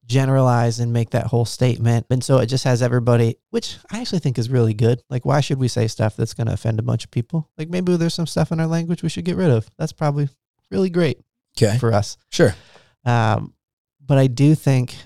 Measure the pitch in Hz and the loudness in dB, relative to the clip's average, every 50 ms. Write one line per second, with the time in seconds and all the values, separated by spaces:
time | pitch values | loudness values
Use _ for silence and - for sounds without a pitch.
0 | _ 117 120 135 135 135 135 135 131 127 123 120 117 117 113 117 120 117 117 117 | _ -2 0 0 2 2 2 2 4 4 2 2 2 0 0 -2 -2 -2 0 -2
1 | 113 - - 117 113 117 - 120 117 - - - 127 127 117 - 117 117 117 120 | -2 -2 -2 -4 -2 0 0 0 0 -2 -2 0 0 0 0 0 0 2 2 0
2 | - - 131 131 - - 135 131 117 117 127 117 - 139 127 113 123 120 127 123 | 0 0 -2 -2 0 2 2 2 2 0 -2 -2 0 0 0 2 0 0 0 0
3 | 117 123 120 117 117 113 - - _ _ - 233 - - - - - - 196 220 | 2 2 2 4 2 0 -2 -4 _ _ -6 -6 -6 -6 -12 -16 -14 -12 -10 -10
4 | 247 - - 170 - 143 117 - 113 120 131 123 117 110 107 104 113 113 127 127 | -8 -4 -4 -2 -2 -2 -2 -2 -4 0 2 2 2 2 2 2 2 2 2 0
5 | - _ 131 127 - 139 139 147 139 - 151 135 131 117 - 117 113 110 - - | -4 _ -8 -4 -2 0 0 0 0 0 -2 -2 -2 -2 0 -2 -2 -2 -2 -2
6 | 113 107 - - 113 - - - 120 110 95 - - 120 110 110 113 120 117 117 | -2 -2 -2 -2 -4 -6 -4 -6 -4 -4 -4 -2 -2 -2 -2 -2 -2 -2 -4 -4
7 | - - - 120 120 - - 165 151 - _ - 156 165 175 180 185 180 180 170 | -4 -6 -6 -6 -6 -4 -4 -6 -6 -6 _ -12 -10 -6 -4 -2 0 0 0 2
8 | 165 170 - - 170 - - 165 160 - 165 165 165 160 165 165 165 170 175 - | 0 -2 -2 -2 -6 -4 0 -2 0 0 0 -2 -2 0 -2 -2 -2 -2 -4 -4
9 | - 160 - - 170 180 175 180 190 160 123 110 110 - _ - 160 156 - - | -4 -6 -6 -4 -6 -4 -2 0 2 2 2 2 0 -4 _ -8 -8 -8 -6 -4
10 | 160 147 143 147 147 139 - _ _ _ _ _ _ _ 190 196 190 190 165 180 | -4 -2 0 -2 -2 -4 -6 _ _ _ _ _ _ _ -2 -2 -2 0 0 0
11 | 170 143 - - _ _ _ _ _ _ _ - 117 104 107 127 120 113 110 104 | 0 0 -2 -4 _ _ _ _ _ _ _ 0 2 2 2 2 0 2 0 0
12 | 101 - - - _ _ - - 165 104 - - - - _ - _ _ _ _ | 0 -2 -8 -14 _ _ 0 2 2 2 2 -2 -12 -20 _ -20 _ _ _ _
13 | _ 120 120 117 113 110 107 110 104 - - _ _ _ _ _ _ _ _ _ | _ 0 0 2 2 2 0 -2 -4 -8 -14 _ _ _ _ _ _ _ _ _
14 | 143 131 143 135 135 135 120 127 139 147 156 - - 143 135 127 123 - - - | _ 2 4 4 4 2 2 4 4 4 4 4 2 2 2 2 0 -2 -8 -16
15 | - | -16